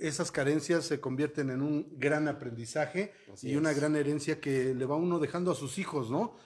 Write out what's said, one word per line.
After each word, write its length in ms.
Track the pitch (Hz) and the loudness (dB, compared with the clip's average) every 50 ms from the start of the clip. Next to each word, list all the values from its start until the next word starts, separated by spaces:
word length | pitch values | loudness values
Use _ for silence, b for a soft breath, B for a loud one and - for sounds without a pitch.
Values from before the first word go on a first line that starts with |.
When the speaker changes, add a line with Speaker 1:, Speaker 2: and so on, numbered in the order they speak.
| - 160 | -4 -4
Speaker 1:
esas 240 | 147 151 175 - | -2 -2 -4 -2
carencias 540 | - - 139 139 147 156 147 - 170 170 151 | 0 0 2 2 2 2 2 2 2 2 2
se 160 | - 151 139 | 0 -2 -2
convierten 480 | - 131 127 131 147 139 143 - 143 135 | -2 -4 -2 0 -2 -2 0 -2 -2 -2
en 120 | 127 127 | 0 0
un 280 | 139 151 151 147 - - - 139 | 0 0 0 0 -2 -4 -8 0
gran 300 | 123 143 151 151 156 151 | 2 2 2 4 2 0
aprendizaje 840 | 139 - 135 123 117 117 117 113 - 156 151 143 - 180 202 208 B B B B 98 | -2 -2 -6 -8 -8 -8 -10 -4 -2 -2 -2 0 0 -2 -4 -4 B B B B -20
Speaker 2:
Así 160 | 98 - 127 | -10 -6 -2
Speaker 1:
y 60 | 139 143 | 0 2
una 140 | 156 156 | 2 2
Speaker 2:
es. 60 | 147 139 | 2 4
Speaker 1:
gran 200 | 147 151 151 151 | 2 2 4 4
herencia 420 | 143 139 147 151 147 - 156 147 | 4 2 2 0 0 -2 -2 -2
que 340 | - 147 135 131 127 131 131 | 0 0 2 2 2 2 2
le 120 | 127 131 | 0 0
va 100 | 127 143 | 0 0
uno 240 | 156 170 180 175 170 | 2 2 2 2 2
dejando 320 | 156 135 - 175 180 180 | 0 0 0 0 0 0
a 40 | 165 | 0
sus 220 | 113 143 131 - - | 0 -2 -6 -4 -4
hijos, 300 | 190 - - 147 127 110 | -6 -2 -2 -2 -2 0
¿no? 260 | 123 151 220 233 B B B | 0 0 0 -2 B B B